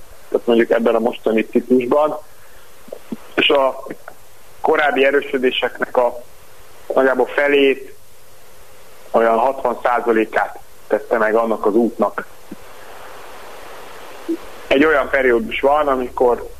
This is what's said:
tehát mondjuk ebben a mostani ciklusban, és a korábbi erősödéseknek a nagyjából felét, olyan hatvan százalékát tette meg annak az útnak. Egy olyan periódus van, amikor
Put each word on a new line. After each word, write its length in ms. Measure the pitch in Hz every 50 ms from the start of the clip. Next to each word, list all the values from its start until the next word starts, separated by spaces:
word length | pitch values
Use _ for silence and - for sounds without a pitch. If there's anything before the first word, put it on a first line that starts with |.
| - - - - - -
tehát 180 | - - -
mondjuk 240 | 123 117 113 117 -
ebben 240 | 113 117 117 120 113
a 40 | 113
mostani 480 | 113 120 113 - - 113 110 110 107 -
ciklusban, 680 | - 120 - - 127 127 120 123 143 147 151 151 - - - - - - - - - - - - - - - - - - - - - - - - -
és 140 | - - -
a 380 | 151 139 135 131 127 - - - 110 - - - - - - - - - - - - -
korábbi 440 | - - 156 156 151 143 135 - 131
erősödéseknek 920 | 139 139 143 - - - 135 127 127 - - - 120 - - 131 - -
a 260 | 127 123 120 - - - - - - - - - - - - - - - - -
nagyjából 320 | 131 131 135 127 123 123
felét, 680 | - - - 143 143 143 143 139 135 131 127 - - - - - - - - - - - - - - - - - - - - - - - - - -
olyan 280 | - 113 113 113 113 113
hatvan 400 | 120 135 131 - - 123 117 - -
százalékát 760 | 131 120 117 113 120 113 110 110 - - - 101 - - - - - - - - -
tette 300 | - 107 - - 120 113
meg 160 | 107 107 107
annak 320 | 113 117 113 110 104 -
az 80 | 110 98
útnak. 520 | 117 120 107 - - 107 98 - - - - - - - - - - - - - - - - - - - - - - - - - - - - - - - - - - - - - - - - - - - - 330 - - - - - -
Egy 180 | - - 139 147
olyan 240 | 160 156 139 127 -
periódus 520 | - 135 131 127 120 117 110 110 - -
van, 280 | - 135 143 151 151 143
amikor 600 | 131 127 123 123 - - 131 120 117 - - - - -